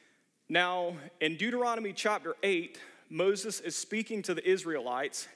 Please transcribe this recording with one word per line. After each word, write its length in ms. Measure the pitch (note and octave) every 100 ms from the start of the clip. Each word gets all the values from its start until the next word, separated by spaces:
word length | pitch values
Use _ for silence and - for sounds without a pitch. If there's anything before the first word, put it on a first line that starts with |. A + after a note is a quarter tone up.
| _ _ _ _ -
Now, 480 | E3 F3+ F3+ F3 F3 E3+ -
in 160 | D#3 D#3+
Deuteronomy 560 | A3 B3 A#3+ A3+ G#3
chapter 420 | F3+ G#3+ G#3 E3 -
eight, 340 | G3 F3 F3 - - - -
Moses 520 | D#3+ F#3+ G3+ G#3+ G3
is 140 | - -
speaking 460 | - G#3+ G#3+ G#3+
to 120 | F#3 E3
the 120 | E3+
Israelites, 800 | F#3+ E3 D3 B2 B2 C#3+ - -